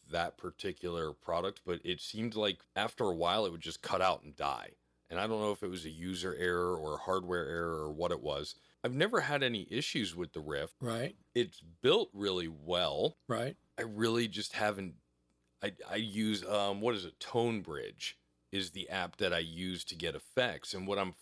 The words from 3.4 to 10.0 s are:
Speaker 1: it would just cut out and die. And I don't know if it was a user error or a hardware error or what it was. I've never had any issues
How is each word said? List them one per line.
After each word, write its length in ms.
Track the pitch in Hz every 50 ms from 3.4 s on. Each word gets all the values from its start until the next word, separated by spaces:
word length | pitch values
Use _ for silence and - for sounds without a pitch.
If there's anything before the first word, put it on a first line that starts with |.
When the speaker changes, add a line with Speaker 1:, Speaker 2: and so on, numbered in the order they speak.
| 107
Speaker 1:
it 60 | 95
would 100 | 85 85
just 220 | - 82 80 - -
cut 180 | - - 92
out 220 | 92 92 85 - -
and 120 | 76 73
die. 360 | - 76 71 69 57 50 50 - _ _ _ _ _ _ -
And 120 | 82 87
I 80 | 101 113
don't 120 | 113 107
know 120 | 107 104
if 100 | 104 -
it 80 | - 95
was 160 | 92 90 80
a 60 | 80
user 420 | 80 80 85 90 92 87 87 92 82
error 420 | 64 87 90 90 87 87 90 90
or 200 | 82 78 76 76
a 80 | 76 -
hardware 420 | - 92 95 90 87 90 87 82
error 300 | 67 82 85 85 85 82 78 78
or 80 | 76
what 200 | 76 78 85 87
it 80 | 87 71
was. 360 | 58 73 71 71 78 - - - _ _ _ _ -
I've 120 | 123 123
never 240 | 139 165 220 247 202
had 240 | 135 131 147 143 135
any 240 | 127 117 104 90 -
issues 460 | - 123 151 - - 147